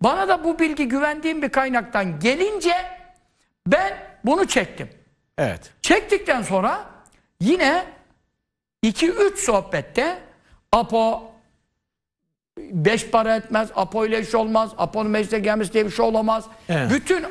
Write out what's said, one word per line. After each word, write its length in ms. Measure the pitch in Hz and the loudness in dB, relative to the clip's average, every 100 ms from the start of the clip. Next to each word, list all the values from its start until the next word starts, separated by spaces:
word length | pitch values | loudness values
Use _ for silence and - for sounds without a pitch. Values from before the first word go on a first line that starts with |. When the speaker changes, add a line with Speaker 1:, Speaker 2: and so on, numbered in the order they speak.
Speaker 1:
Bana 280 | 226 339 381 | 0 2 2
da 160 | 359 | 2
bu 140 | 320 320 | 0 0
bilgi 300 | 320 294 262 | 0 0 -2
güvendiğim 540 | 269 294 302 320 320 | 0 -2 -2 -4 -4
bir 60 | 277 | -2
kaynaktan 720 | 269 262 247 226 208 190 151 | 0 0 -2 -2 -2 -2 0
gelince 540 | 202 285 392 415 339 349 370 - - _ _ _ _ _ 175 | 0 0 -2 0 0 0 -4 -14 -20 _ _ _ _ _ 0
ben 320 | 302 392 - - - | 2 2 -6 -14 -6
bunu 220 | 220 320 392 | 0 2 2
çektim. 420 | 247 180 - 117 - _ _ _ - | 0 -2 -6 -14 -16 _ _ _ -4
Speaker 2:
Evet. 320 | 131 85 - _ | -4 -4 -12 _
Speaker 1:
Çektikten 600 | - 370 415 403 381 262 | 2 2 2 -2 0 -2
sonra 420 | 170 190 214 381 - - _ _ _ - | 0 0 0 -2 -8 -20 _ _ _ -4
yine 440 | 185 359 277 339 359 - _ _ _ _ _ _ _ _ | 0 2 2 2 -2 -12 _ _ _ _ _ _ _ _
iki 280 | 220 - 330 | -2 2 0
üç 280 | 453 403 403 | 2 0 2
sohbette 800 | - 208 190 165 - - 302 359 - _ _ _ _ | 0 0 0 -6 -4 -2 -2 -4 -12 _ _ _ _
Apo 600 | 220 220 226 226 226 - - _ _ _ _ _ _ _ _ _ _ _ - | 2 2 2 2 0 -8 -20 _ _ _ _ _ _ _ _ _ _ _ -18
beş 520 | - 185 156 226 - | -8 0 2 0 2
para 260 | 226 220 226 | 2 2 0
etmez, 320 | - 214 220 - | 0 -2 -2 -4
Apo 300 | 185 220 220 | -2 -2 0
ile 140 | 226 | -2
iş 140 | 220 | 0
olmaz, 360 | 226 220 220 220 - | -2 2 0 0 -2
Apo'nun 320 | 175 214 214 | -4 -2 0
meclise 280 | 214 208 220 | 0 0 -2
gelmesi 340 | 208 214 190 | 0 0 0
diye 140 | 220 214 | 0 0
bir 40 | |
şey 140 | - | 2
olamaz. 400 | 226 220 220 220 - - - | 2 2 2 0 -4 -14 -4
Speaker 2:
Evet. 220 | 160 131 | 0 2
Speaker 1:
Bütün 340 | 269 - 370 320 | 0 0 -2 -2